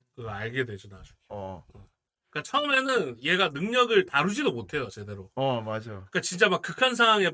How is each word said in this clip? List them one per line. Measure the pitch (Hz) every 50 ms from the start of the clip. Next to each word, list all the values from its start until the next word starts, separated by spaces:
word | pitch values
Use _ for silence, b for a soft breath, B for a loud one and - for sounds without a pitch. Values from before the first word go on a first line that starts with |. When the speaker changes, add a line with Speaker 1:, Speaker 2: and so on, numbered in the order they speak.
| _ _ _
Speaker 1:
그걸 | - - -
알게 | 98 101 107 117 120 135 131
되죠, | 120 104 95 - 104
나중에. | 101 92 - - - _ _ -
Speaker 2:
어. | 104 101 98 95 95 85 - _ - 98 101 _ _ _ _ _ _ _ _ _
Speaker 1:
그러니까 | - 151 147 -
처음에는 | - 277 294 285 269 262 262 269 262 233 175 135 117 110 123
얘가 | 151 175 180 190 170
능력을 | 139 139 175 214 240 254 247 233 226 196 180 -
다루지도 | - 139 151 190 202 262 302 247 143
못해요, | 117 104 87 - 147 127 104
제대로. | - - 101 101 104 98 92 95 -
Speaker 2:
어, | - 135 135 127 117
맞아. | 110 110 107 110 110 117
Speaker 1:
그러니까 | 107 98 92 - - 185
진짜 | 175 - 180 175 220 202
막 | 185 165 -
극한 | - 170 - 262 254 247
상황에 | 214 233 226 220 208 190 170